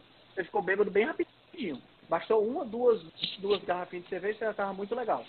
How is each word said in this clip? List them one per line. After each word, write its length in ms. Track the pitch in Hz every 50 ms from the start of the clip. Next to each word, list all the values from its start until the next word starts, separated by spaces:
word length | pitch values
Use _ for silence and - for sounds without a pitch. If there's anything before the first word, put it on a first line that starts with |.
| - - - - - -
você 120 | - 190 180
ficou 180 | - - 208
bêbado 280 | 180 180 196 202 202 190
bem 140 | 185 202 226
rapidinho. 720 | 311 - - 339 - _ - _ _ - 359 240 170 135 117 - - - - - -
Bastou 380 | - - - - 220 220 202
uma, 180 | 226 262 359 311
duas, 380 | 214 214 240 247 240 220 180 160 165 - - - - - 196
duas 240 | 185 196 202 190 -
garrafinhas 400 | 190 175 180 180 - 180 180 170
de 60 | -
cerveja, 280 | 190 175 180 208 214 220
você 60 | 233
já 100 | 214 202
tava 180 | - 202 196
muito 220 | 190 190 202 202 226
legal. 300 | 254 233 214 156 123 -